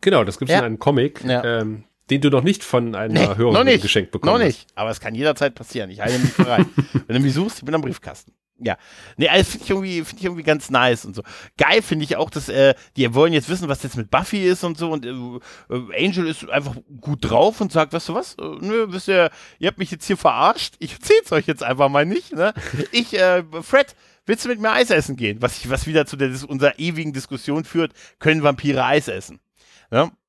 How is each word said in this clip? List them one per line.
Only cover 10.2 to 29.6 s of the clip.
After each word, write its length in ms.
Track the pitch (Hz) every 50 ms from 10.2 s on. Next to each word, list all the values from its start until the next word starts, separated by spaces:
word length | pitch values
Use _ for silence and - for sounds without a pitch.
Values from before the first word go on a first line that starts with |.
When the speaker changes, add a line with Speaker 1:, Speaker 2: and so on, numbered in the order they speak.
Speaker 2:
ich 60 | 185
irgendwie 180 | 185 180 170 156
ganz 260 | 151 156 151 - -
nice 340 | 131 127 123 127 120 113 -
und 100 | 98 92
so. 100 | 113 104 - - - - - _ -
Geil 240 | 143 143 175 226
finde 240 | 214 - 170 156 147
ich 100 | 139 160
auch, 140 | - 156 156
dass, 180 | - 156 135 -
äh, 260 | - 135 135 139 131 - - _ _
die 180 | - 131 120 117
wollen 200 | 131 151 170 165
jetzt 160 | 151 117 135
wissen, 180 | 165 185 180 151
was 160 | 139 - -
jetzt 140 | 139 - 123
mit 120 | 113 98
Buffy 360 | - 131 180 - - 208 190 180
ist 160 | 185 180 -
und 140 | 175 165 147
so 140 | 165 165
und, 140 | 160 151 123
äh, 40 | 120
äh, 960 | 131 127 123 123 120 123 - - - - - _ - 123 127 104 85 92 143
Angel 220 | 190 185 180 175 160
ist 220 | 156 - - -
einfach 260 | - 139 143 139 123 123 - _ 143 123
gut 180 | - - 147 127 - 117
drauf 300 | 101 120 151 202 220 -
und 140 | 214 190 -
sagt, 180 | 165 156 160
"Weißt 160 | 160 165 - -
du 60 | 160
was? 220 | 214 370 - -
Äh, 80 | - - 156 156 156
nö, 240 | 165 190 214 233 226 208
wisst 200 | 175 190 180 -
ihr, 200 | 196 185 175 156 - - - - - _
ihr 80 | 139 175
habt 100 | - -
mich 140 | 190 -
jetzt 140 | - 160 -
hier 100 | - 196
verarscht, 600 | - - 156 123 113 139 180 233 - - - _ _
ich 140 | 160 156 -
erzähl's 400 | - - - 415 440 440 - 160
euch 140 | 156 139 -
jetzt 160 | 156 131 -
einfach 260 | 120 131 131 143 139
mal 160 | 139 143 147
nicht, 280 | 165 196 339 370 - -
ne? 200 | 151 170 208 220 - - - -
Speaker 1:
<laughs> 180 | 139 151 -
Speaker 2:
Ich, 220 | - 233 240 - -
äh, 300 | 202 185 185 180 180 170 160 156 160
Fred, 320 | 165 - - 269 277 - - _ _ _ _ _ _
willst 200 | - 214 226 -
du 40 | 240
mit 120 | 247 214
mir 100 | 208 220
Eis 180 | 226 240 247 233
essen 280 | 214 156 147 - 139 -
gehen?" 240 | 117 107 104 110
Was 160 | 123 120 - -
ich, 120 | - 123
was 160 | 131 127 -
wieder 200 | 156 156 156 147
zu 100 | - -
der, 140 | 139 139 131
Dis-, 160 | 127 131 135
unserer 340 | 135 143 135 131 143 - -
ewigen 320 | 156 170 170 156 165 151
Diskussion 540 | 143 131 131 - 139 127 - - 143 156 160
führt, 260 | - - 165 165 151 _ _ - - _ _
"Können 220 | - 156 156 160
Vampire 440 | 147 147 143 123 - 139 139 131 127
Eis 240 | 123 139 151 139 -
essen?" 320 | 101 92 - - 67 - _ _ _ _